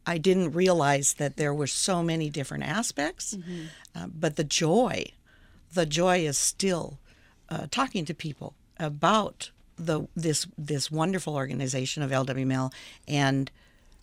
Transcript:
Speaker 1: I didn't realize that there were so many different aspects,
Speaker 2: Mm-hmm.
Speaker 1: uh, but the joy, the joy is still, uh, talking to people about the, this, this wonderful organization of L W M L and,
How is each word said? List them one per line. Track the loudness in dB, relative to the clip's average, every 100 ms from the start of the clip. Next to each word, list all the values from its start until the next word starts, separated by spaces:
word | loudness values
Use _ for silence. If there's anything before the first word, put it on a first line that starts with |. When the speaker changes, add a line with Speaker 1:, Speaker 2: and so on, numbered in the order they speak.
| -4
Speaker 1:
I | 2
didn't | 4 4 4
realize | 4 4 6 6 4 2 0
that | -2 0
there | 0
were | 0 -2
so | 0 0 2
many | 2 0 -2
different | -4 -6 -4
aspects, | -2 -2 -2 -2 -4 -4 -8 -8
Speaker 2:
Mm-hmm. | -8 -10 -10 -16 -16 -12
Speaker 1:
uh, | -10
but | -4 -2 -2
the |
joy, | -2 2 4 4 4 0 -6 -12 _ -20 -20 -20 _
the | -2 0
joy | 2 4 4 2
is | 0
still, | -2 0 0 0 -4 -10 -20 -20 _ _ -10
uh, | -8 -4
talking | -2 -2 -2 -4
to |
people | -6 -8 -10 -12 -14 _ -8
about | -6 0 4 4 2 -6 -16 -18 -20 -8
the, | -2 -2 -2 -2
this, | 0 0 -2 -8
this | -4 -4 -2
wonderful | 0 0 0 -2 -4
organization | -2 -2 -2 -2 -2 -2
of | 0
L | 0
W | 0 0 0
M |
L | 0 -2 -6 -16 -18 -2
and, | 2 4 2 0 -8 -20 _ _ -20